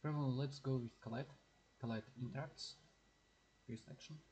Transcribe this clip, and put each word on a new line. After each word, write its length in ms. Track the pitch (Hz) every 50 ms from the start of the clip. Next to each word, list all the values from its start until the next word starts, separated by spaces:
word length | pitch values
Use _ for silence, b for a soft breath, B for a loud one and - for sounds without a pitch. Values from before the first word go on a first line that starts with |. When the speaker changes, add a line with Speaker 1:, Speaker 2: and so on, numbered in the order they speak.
| -
Speaker 1:
probably 280 | 151 151 147 143 131 127 127
let's 200 | 143 139 139 -
go 180 | - 135 131
with 240 | 131 117 113 - -
Colette. 300 | - 113 113 120 139 - - - - - - - - - - -
Colette 240 | - 117 113 107 - - - 120
Speaker 2:
Mm-hmm. 60 | 127
Speaker 1:
interacts. 480 | 120 98 135 147 147 - - - - - - - - - - - - - _ _ _ - _ _ - _ - -
First 180 | - 117 - - -
action. 280 | 143 - - - 156 151 - -